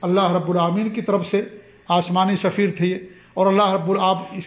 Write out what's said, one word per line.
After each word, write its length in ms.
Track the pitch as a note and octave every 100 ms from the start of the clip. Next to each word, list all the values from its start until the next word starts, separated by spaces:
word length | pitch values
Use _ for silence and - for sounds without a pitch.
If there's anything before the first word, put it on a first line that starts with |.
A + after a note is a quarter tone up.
اللہ 300 | F3+ F#3 F#3+
رب 180 | F3 D#3+
العالمین 400 | F3 E3+ F3+ A3
کی 120 | G#3+
طرف 200 | - G3+ F3
سے 100 | G3 A#3 - - - -
آسمانی 480 | F3 F3 F3+ F#3+ G3
سفیر 260 | F#3+ - G3+ E3
تھے۔ 220 | F3 F#3 - - -
اور 120 | - F#3+
اللہ 280 | G3 G3+
رب 180 | F#3+ E3
ال-، 80 | G3
آپ 160 | F#3+ F#3 -
اس 120 | F#3+